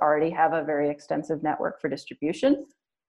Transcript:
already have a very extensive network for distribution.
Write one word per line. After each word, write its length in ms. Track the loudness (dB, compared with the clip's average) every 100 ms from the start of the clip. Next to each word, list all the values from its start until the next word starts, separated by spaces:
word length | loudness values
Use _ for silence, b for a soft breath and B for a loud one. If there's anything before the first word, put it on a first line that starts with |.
already 280 | 2 4 2
have 220 | 2 2
a 100 | 2
very 280 | 0 0 0
extensive 520 | -2 -4 -4 -4 -4
network 380 | -2 -2 -4 -4
for 80 | -6
distribution. 800 | -6 -10 -6 -6 0 2 2 -2 _ _ _